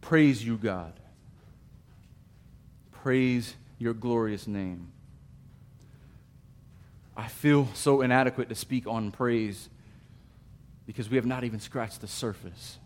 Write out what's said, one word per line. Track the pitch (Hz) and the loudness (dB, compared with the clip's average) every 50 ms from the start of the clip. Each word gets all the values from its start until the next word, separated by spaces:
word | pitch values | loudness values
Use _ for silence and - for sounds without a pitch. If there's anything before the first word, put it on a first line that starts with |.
| - | -4
Praise | - 165 160 151 147 135 120 113 | 2 4 6 6 6 6 4 -2
you, | 117 117 | -4 -4
God. | 110 104 110 95 92 85 82 85 - - - - - - - - - - - - - - - - - - - - - - - - - - - - - - - - - - - - - - - - | -2 -2 -4 -4 -4 -8 -10 -14 -18 -20 -20 -20 -20 -20 -20 -20 -20 -20 -20 -20 -20 -20 -20 -20 -20 -20 -20 -20 -20 -20 -20 -20 -20 -20 -20 -20 -20 -20 -20 -20 -20 -20 -20 -20 -20 -20 -20 -20
Praise | - - 139 127 131 127 127 123 123 117 - - - - - - | -8 -2 2 2 4 4 4 2 0 -2 -4 -12 -18 -20 -20 -14
your | - 117 117 117 | -6 -4 -4 -4
glorious | 113 107 123 120 117 113 110 107 101 - | -4 -2 -2 0 0 0 0 -4 -6 -6
name. | - 104 101 98 92 90 87 87 85 - - - - - - - - - - - - - - - - - - - - - - - - - - - - - - - - - - - - - - - - - - - - - | -6 -6 -6 -6 -6 -8 -10 -14 -18 -20 -20 -20 -20 -20 -20 -20 -20 -20 -20 -20 -20 -20 -20 -20 -20 -20 -20 -20 -20 -20 -20 -20 -20 -20 -20 -20 -20 -20 -20 -20 -20 -20 -20 -20 -20 -20 -20 -20 -20 -20 -20 -20 -20 -12
I | - 110 | -12 -10
feel | 113 - - - 147 147 143 143 120 - | -10 -10 0 4 6 6 6 4 2 -2
so | - - 147 139 139 131 | -2 4 4 4 6 6
inadequate | 123 123 127 131 127 123 - 123 - | 6 6 6 6 4 2 -2 -6 -6
to | 120 | -6
speak | - - - 131 127 120 | -10 -8 -4 -4 -4 -4
on | 101 113 113 110 104 | -2 -4 -4 -4 -6
praise | 95 - 127 120 120 117 110 107 98 - - - - - - - - - - - - - - - - - - - - - - - - - - | -4 -2 0 0 2 0 0 -2 -6 -10 -14 -20 -20 -20 -20 -20 -20 -20 -20 -20 -20 -20 -20 -20 -20 -20 -20 -20 -20 -20 -20 -20 -20 -20 -16
because | - 110 - 120 104 | -14 -8 -8 -6 0
we | 123 | 0
have | 131 113 | 0 2
not | 120 127 127 123 | 2 -2 -2 -4
even | 120 110 107 | -4 -6 -6
scratched | - - - 120 117 110 - - - | -10 -8 -6 -6 -6 -6 -8 -12 -14
the | |
surface. | 107 - - - 117 101 - - 92 85 - - - - - - | -12 -10 -6 -6 -6 -6 -6 -12 -16 -16 -16 -18 -18 -18 -20 -20